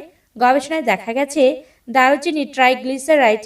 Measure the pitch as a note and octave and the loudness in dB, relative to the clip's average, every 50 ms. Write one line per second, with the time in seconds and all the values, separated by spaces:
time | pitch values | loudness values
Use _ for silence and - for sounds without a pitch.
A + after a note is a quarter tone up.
0 | E4+ - _ _ _ _ - - B3 B3 B3+ C#4+ C#4 - D#4+ D#4+ C4+ A#3+ G3 F#3 | -8 -12 _ _ _ _ -6 0 2 2 2 2 0 -4 -6 -4 -2 -2 -2 -2
1 | G3 A3+ A#3 C4 C#4+ C#4 C#4+ D#4 C4 B3+ D4+ B3+ - _ _ _ _ - A#3 C4 | -4 -6 -4 -4 -4 -2 0 2 2 2 2 -2 -10 _ _ _ _ -4 0 2
2 | B3+ C4 C#4+ C#4 C#4+ F4 D4+ D#4 C#4 - - C4 C4 B3+ C4 B3+ B3+ B3+ C4+ C4+ | 2 2 2 0 -2 -4 -4 -4 -6 -6 0 2 2 2 2 0 -4 -8 -8 -6
3 | C4+ - D#4 D4 C4 A3 G#3+ G#3+ G#3+ | 0 0 2 4 4 2 2 0 -4